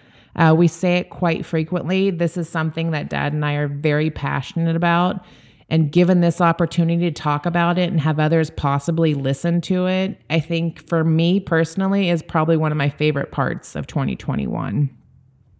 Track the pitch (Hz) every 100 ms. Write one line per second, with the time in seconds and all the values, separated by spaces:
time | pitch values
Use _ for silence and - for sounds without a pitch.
0 | _ - _ - 160 160 175 - 180 180
1 | 175 - 175 160 156 160 160 175 160 190
2 | 196 170 170 185 160 165 160 160 165 151
3 | 143 143 143 151 147 147 147 143 151 147
4 | 156 156 139 139 - 170 165 165 170 170
5 | 180 - - - - _ - 160 147 175
6 | 175 180 170 - 170 165 165 - 165 170
7 | 175 151 151 147 175 170 170 175 175 160
8 | 151 151 151 165 156 - 143 139 - 160
9 | 160 143 135 139 175 170 - 185 185 185
10 | 190 - - 165 156 165 165 - - 165
11 | 160 160 170 196 - 165 160 - 190 196
12 | 185 170 - 165 156 165 156 151 143 -
13 | 151 143 - - 139 - - 151 143 143
14 | 135 65 - 69 64 57 101 101 143 -
15 | _ _ _ _ _ _